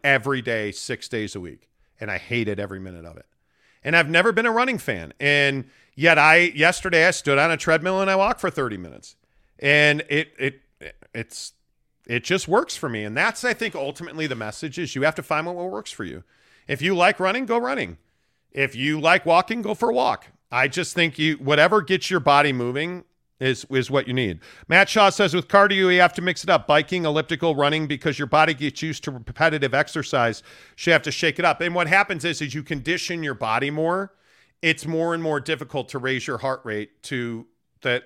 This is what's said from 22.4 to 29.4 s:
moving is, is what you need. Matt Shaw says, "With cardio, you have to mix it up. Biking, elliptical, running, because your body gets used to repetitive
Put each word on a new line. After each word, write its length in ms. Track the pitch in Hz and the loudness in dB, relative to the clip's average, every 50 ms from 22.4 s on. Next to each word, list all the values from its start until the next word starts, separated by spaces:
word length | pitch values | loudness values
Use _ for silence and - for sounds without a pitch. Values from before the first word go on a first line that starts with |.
| 143 147 131 | 6 4 2
moving 520 | 123 120 123 127 143 156 175 180 175 - _ _ _ _ _ _ - | -2 -2 -4 -4 -4 -6 -6 -8 -10 -14 _ _ _ _ _ _ -4
is, 260 | 127 131 127 - - - | -2 -2 -2 -2 -4 -2
is 220 | 131 131 123 - | -2 -2 0 0
what 160 | 135 139 - 127 | 0 0 0 0
you 60 | 123 | 0
need. 260 | 131 123 95 85 78 - - - - - - | -2 0 -2 -2 -6 -10 -18 -20 -16 -4 2
Matt 200 | 165 185 196 - | 4 4 4 4
Shaw 220 | - 220 202 196 | 4 4 4 4
says, 240 | - - 202 165 156 | 4 2 0 0 0
"With 140 | 180 - - | -2 0 4
cardio, 440 | - 196 202 208 202 190 190 180 180 | 4 6 6 4 4 2 2 4 6
you 80 | 180 | 6
have 140 | 180 175 - | 6 4 4
to 80 | - 175 | 0 -4
mix 200 | 185 175 - - | -4 -4 -4 0
it 60 | 185 | 2
up. 160 | 175 151 - | 2 2 4
Biking, 380 | - 147 151 151 - 185 180 165 | 4 2 2 2 0 -2 -2 -2
elliptical, 500 | 156 147 156 156 - 170 131 170 165 151 | 0 0 0 -2 -2 -4 -2 0 0 0
running, 320 | 139 143 143 151 156 156 | 2 2 0 0 0 -2
because 320 | 139 147 127 - 160 131 - | -4 -6 -4 -4 -4 -4 -4
your 100 | 143 113 | -2 2
body 260 | - 151 156 160 151 | 4 4 4 4 2
gets 260 | 127 151 143 - - | -2 -4 -6 -6 -6
used 240 | 160 160 143 - - | -6 -8 -8 -8 -8
to 60 | 151 | -10
repetitive 640 | 135 123 113 - 120 - | -10 -10 -12 -10 -4 0